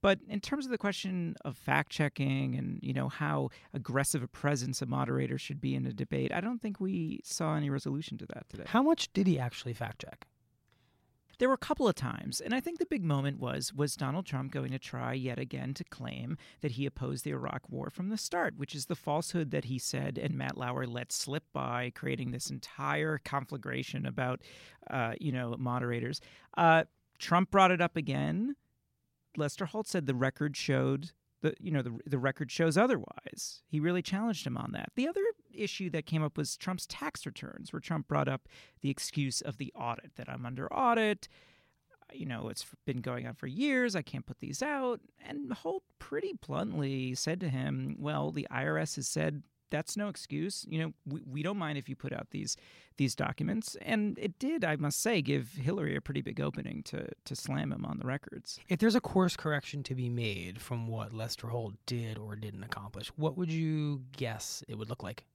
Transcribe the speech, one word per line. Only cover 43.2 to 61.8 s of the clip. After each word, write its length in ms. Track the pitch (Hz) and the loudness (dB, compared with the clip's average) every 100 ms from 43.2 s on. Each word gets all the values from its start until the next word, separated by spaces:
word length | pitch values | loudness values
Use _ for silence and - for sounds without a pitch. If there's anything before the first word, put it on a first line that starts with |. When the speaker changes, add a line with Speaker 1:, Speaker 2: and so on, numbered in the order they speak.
| 123 | -4
Speaker 1:
on 60 | |
for 120 | - 135 | -6 -6
years. 480 | 147 285 262 247 | 0 2 4 4
I 80 | 190 | 0
can't 240 | - 135 - | -2 -8 -8
put 140 | - | -8
these 200 | - 139 | -6 -4
out." 380 | 277 294 254 240 - _ | -2 0 0 -2 -6 _
And 280 | - 294 277 | -10 -8 -6
Holt 320 | 233 320 381 _ _ | -4 -2 -4 _ _
pretty 320 | - - 392 330 | -4 -2 -2 -6
bluntly 680 | - 143 214 170 139 135 131 | -4 -2 -2 0 0 0 -2
said 240 | 127 - 175 | -2 -2 0
to 80 | 180 | 0
him, 480 | 131 135 135 135 - | 0 0 0 -2 -4
"Well, 320 | 143 147 147 | -2 0 0
the 160 | - - | -2 -4
I 140 | 127 | -2
R 140 | 143 156 | 0 0
S 180 | 156 - | 0 -2
has 100 | 135 | -2
said 380 | - 156 147 - _ _ | 0 0 -2 -10 _ _
that's 280 | 151 - - | -4 -2 -2
no 100 | 208 | -4
excuse. 560 | 175 - 143 170 - - | -4 -6 -4 -2 -4 -4
You 120 | 160 | -2
know, 140 | 160 151 - | -2 -4 -8
we, 140 | 151 151 | -8 -6
we 160 | 135 | -4
don't 160 | 156 208 | -2 0
mind 180 | 160 143 | -2 -2
if 140 | - | -6
you 60 | 135 | -8
put 160 | 135 | -6
out 160 | 135 - | -6 -6
these, 260 | 98 104 - - - - - | -6 -4 -6 -8 -20 -20 0
these 180 | 135 | 0
documents." 640 | - 139 139 151 214 - - | 2 -2 0 0 0 -2 -8
And 360 | - 220 208 - | 0 2 2 0
it 200 | 208 - | -4 -2
did, 260 | 262 320 | 0 2
I 120 | 170 151 | 2 2
must 240 | 143 - | 2 2
say, 200 | 220 220 | 4 4
give 320 | 143 139 120 | 4 2 0
Hillary 440 | - 131 196 151 143 | -2 0 0 0 -2
a 40 | |
pretty 220 | - 143 | 0 -2
big 180 | - - | -2 -2
opening 420 | - - 67 73 | -2 -2 -6 -6
to, 240 | - - - - | -6 -6 -6 -10
to 100 | - | -8
slam 380 | - - 139 139 | -8 -2 -2 -2
him 120 | - | -4
on 140 | - - | -4 -4
the 80 | 127 | -4
records. 540 | 135 - - - - - | -4 -6 -12 -10 -14 -2
Speaker 2:
If 100 | 175 | 4
there's 160 | 220 | 6
a 60 | 226 | 6
course 360 | - 190 180 - | 4 4 4 2
correction 460 | 156 147 - 143 | -2 -2 -2 -8
to 100 | 131 | -4
be 140 | 127 123 | -2 0
made 520 | 120 113 95 90 104 | 0 0 -2 -4 -8
from 260 | - 120 113 | -6 -4 -2
what 260 | 113 107 | -4 -4
Lester 360 | 110 113 - - | -6 -6 -6 -4
Holt 260 | 120 113 104 | -2 -4 -8